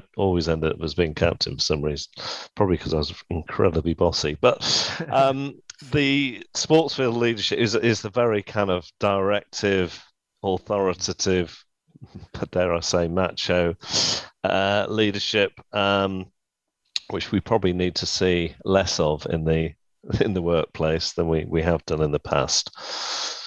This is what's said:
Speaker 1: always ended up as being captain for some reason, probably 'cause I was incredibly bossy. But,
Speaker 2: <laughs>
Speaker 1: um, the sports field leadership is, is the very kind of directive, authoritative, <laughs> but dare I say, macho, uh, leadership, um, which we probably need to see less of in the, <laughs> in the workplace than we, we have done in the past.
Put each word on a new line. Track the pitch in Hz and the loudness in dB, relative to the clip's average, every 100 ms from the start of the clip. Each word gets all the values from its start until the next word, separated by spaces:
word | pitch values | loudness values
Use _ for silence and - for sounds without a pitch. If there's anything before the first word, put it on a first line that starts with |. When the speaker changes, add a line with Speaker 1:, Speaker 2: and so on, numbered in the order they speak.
| - - | 0 -2
Speaker 1:
always | 98 87 80 | 2 2 0
ended | 80 80 | 0 0
up | 76 | -2
as | 78 76 | -4 0
being | 80 73 | -2 2
captain | 85 - - 69 | 0 0 -4 -4
for | |
some | - 76 | -2 -2
reason, | 76 71 - - - - - - | -2 -4 -8 -12 -10 -10 -6 0
probably | 98 82 | 2 2
'cause | - | 0
I | 78 | -2
was | 76 - - | -2 -6 -8
incredibly | 85 - - 98 80 78 80 | -6 -4 2 2 2 0 2
bossy. | 87 - 76 76 | 2 2 -4 2
But, | 123 - | 2 2
Speaker 2:
<laughs> | - - - - 156 | 0 -2 -2 -6 -2
Speaker 1:
um, | 135 135 135 139 - - - 135 | 2 2 0 -4 -10 -20 -20 -4
the | 147 139 139 135 104 - | 0 2 2 0 -6 -10
sports | - - 160 147 - | -4 4 4 4 0
field | 127 117 | 0 2
leadership | 117 110 - - | 0 0 -2 0
is, | 113 110 | 2 2
is | 117 107 | 2 0
the | 107 | -2
very | 123 120 104 | 0 2 0
kind | - 107 98 | -2 -2 0
of | 90 - - | 0 -4 -2
directive, | 104 98 98 101 - - 101 95 90 - - _ _ _ | 0 2 2 0 -4 -2 2 2 0 -4 -20 _ _ _
authoritative, | 101 90 - 101 95 90 - 90 98 92 82 - _ _ _ - | -2 -2 -2 0 0 -2 -4 -4 0 0 0 -8 _ _ _ -20
<laughs> | - 92 - | -20 -20 -14
but | - - | -10 -4
dare | 90 90 | 0 0
I | 85 | 0
say, | - 90 85 | 0 0 0
macho, | 90 87 - - 90 85 85 - - - - - _ | 0 -2 -2 0 2 0 -2 -4 -2 -2 -4 -8 _
uh, | 95 95 98 101 92 | -2 0 2 0 0
leadership, | 107 107 98 - 107 98 - - | 0 0 0 -2 0 0 -2 -6
um, | 104 101 101 98 95 92 _ _ _ _ _ _ - - | 0 2 2 2 -2 -10 _ _ _ _ _ _ -12 -6
which | 90 - | -6 -2
we | 101 | -2
probably | - 113 95 | 2 2 2
need | 90 90 - | 2 0 -2
to | - | -4
see | - 92 87 82 - | 0 2 2 0 -4
less | - 95 90 - | 2 2 2 0
of | 78 76 - | 0 0 -2
in | 82 80 | -2 0
the, | 80 78 - _ _ | 0 0 -6 _ _
<laughs> | - 113 | -4 2
in | - | 4
the | 92 | 2
workplace | 85 82 - - 80 80 - | 2 2 0 0 0 0 -2
than | - 82 | -2 0
we, | 80 82 | 0 0
we | 82 | 0
have | 82 80 - | 2 0 0
done | 80 | 0
in | 76 | 0
the | 71 | 0
past. | - 78 65 - - - - - - - - - | 0 0 0 -2 -4 -10 -12 -8 -8 -6 -8 -10